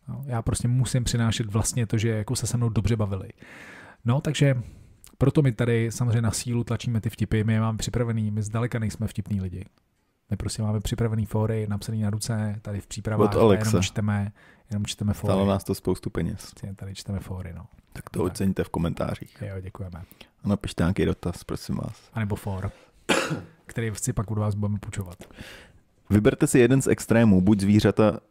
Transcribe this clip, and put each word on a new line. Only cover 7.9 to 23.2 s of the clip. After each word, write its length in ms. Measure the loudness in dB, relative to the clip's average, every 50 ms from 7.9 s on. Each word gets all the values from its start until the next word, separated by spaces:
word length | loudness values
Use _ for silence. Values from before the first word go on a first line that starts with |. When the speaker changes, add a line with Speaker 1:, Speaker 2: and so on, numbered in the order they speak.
| -2 -2 -2 0 0 -2 -2 -2
Speaker 1:
my 120 | -2 -2 -4
zdaleka 360 | -4 -4 -4 -4 -2 -2 -2
nejsme 280 | -4 -4 -4 -4 -6
vtipný 340 | -4 -4 -6 -6 -4 -4 -4
lidi. 240 | -4 -6 -8 -10 -12 -14 _ _ _ _ _ _ _ _ _ _ _ _
My 60 | -6
prostě 260 | -4 -2 -4 -2 -2 0
máme 180 | 0 0 0
připravený 460 | 0 0 0 0 0 0 2 0 0
fóry, 400 | 0 2 0 2 2 0 -2 -2 -2
napsaný 320 | -4 -4 -4 -4 -2 0 0
na 80 | 0
ruce, 480 | 0 -2 -2 -2 -2 -2 -2 -2 -4 -6 -8
tady 180 | -8 -8 -8
v 60 | -8
přípravách, 420 | _ -12 -8 -4 -2 2 4 4 4
Speaker 2:
Od 60 | 6
Speaker 1:
a 40 | 6
jenom 80 | 6
Speaker 2:
Alexe. 340 | 6 6 6 4 2 2 2
Speaker 1:
čteme, 520 | 2 2 0 -2 0 0 0 0 -2 -4 -8 _ -20 -20 -20 _ _ _
jenom 160 | -4 -4 -4
čteme 260 | -4 -4 -2 -2 -2 -2
fóry. 180 | 0 0 0 2
Speaker 2:
Stálo 140 | 2 4
nás 180 | 2 2 0 0
to 100 | -2 -4
spoustu 360 | -2 _ -2 -2 -2 -4 -6
peněz. 420 | -4 -2 -2 -2 -4 -8 -12 -18 -16 -14 -14 -14 -12
Speaker 1:
Tady 180 | -12 -12 -14 -12
čteme 260 | -12 -8 -6 -6 -6
fóry, 320 | -6 -8 -10 -10 -10 -12 -12
no. 100 | -14 -16 -18 -20 -20 _ _ -18
Speaker 2:
Tak 180 | -16 -16 -8
to 120 | -4 -2 -2
Speaker 1:
Tak. 100 | -2 -2
Speaker 2:
oceňte 320 | 0 0 0 0 0 -4
v 40 | -4
komentářích. 680 | -2 -2 -2 -2 -2 -2 -4 -6 -4 -8 -10 -18 _ -12
Speaker 1:
Jo, 200 | -12 -10 -10 -10
děkujeme. 420 | -12 -12 -12 -12 -12 -12 -12 -14 -16 -18 -20 _ -20 _ _ _ -2
Speaker 2:
A 40 | -2
napište 340 | -2 -2 -2 -8 -4 0 0
nějaký 220 | 0 2 2 0
dotaz, 400 | 0 0 -2 -4 -8 -8 -8 -10
prosím 300 | -10 -10 -10 -6 -6 -6
vás. 200 | -6 -6 -8 -10 -12 _ _ _
Speaker 1:
A 80 | -6
nebo 160 | -4 -4 -4
fór, 340 | -6 -6 -8 -8 -6 -6 -8 -10 -10 -20 _ _ _ _ -2 0
<coughs> 480 | 0